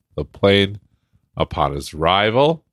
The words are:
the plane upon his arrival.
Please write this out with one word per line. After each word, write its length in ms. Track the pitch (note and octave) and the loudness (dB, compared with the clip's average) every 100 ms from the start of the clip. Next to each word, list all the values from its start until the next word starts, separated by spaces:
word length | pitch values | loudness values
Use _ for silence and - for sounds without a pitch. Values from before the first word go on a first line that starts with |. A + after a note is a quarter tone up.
| _ - | _ -12
the 100 | C#2+ | -12
plane 540 | - G2 G2+ G2 G2+ _ _ _ _ _ - | 0 2 4 2 -4 _ _ _ _ _ -6
upon 380 | D#2+ E2 D2 | -6 -2 -2
his 200 | C#2+ C2+ | -4 -10
arrival. 720 | D#2 D#2+ F#2+ G#2+ A#2 C#3+ E3 _ | -4 0 2 2 2 0 -2 _